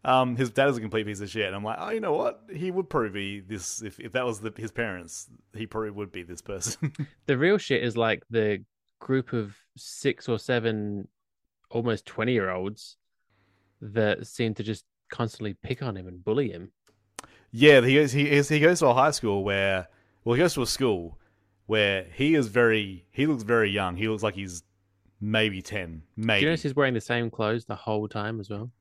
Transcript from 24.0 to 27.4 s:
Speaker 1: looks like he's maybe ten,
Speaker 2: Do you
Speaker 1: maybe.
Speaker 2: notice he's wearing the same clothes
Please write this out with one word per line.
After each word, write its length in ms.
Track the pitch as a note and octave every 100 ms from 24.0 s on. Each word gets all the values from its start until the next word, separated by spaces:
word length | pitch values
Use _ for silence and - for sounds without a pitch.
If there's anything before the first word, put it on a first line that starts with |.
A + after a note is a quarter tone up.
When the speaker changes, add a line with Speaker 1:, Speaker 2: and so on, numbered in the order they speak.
| A2
Speaker 1:
looks 140 | A2
like 120 | G#2+ G2
he's 280 | G2 E2+ _ _ _ _ _ _
maybe 400 | G#2 A2 A2 F#2+
ten, 420 | - G#2 F2 D#2+ D#2 -
Speaker 2:
Do 60 |
you 40 | A2+
Speaker 1:
maybe. 180 | G#2+ D3
Speaker 2:
notice 180 | E3
he's 120 | D3 C3+
wearing 180 | C#3
the 60 | A#2+
same 280 | - A#2+ A#2
clothes 340 | -